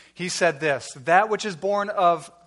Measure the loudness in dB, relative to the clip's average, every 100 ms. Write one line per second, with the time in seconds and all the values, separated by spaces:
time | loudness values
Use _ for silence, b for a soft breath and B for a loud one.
0 | B -12 -8 0 0 2 -2 -2 -6 -8
1 | 4 4 4 -2 -4 -6 -4 -2 -4 0
2 | 2 2 -4 _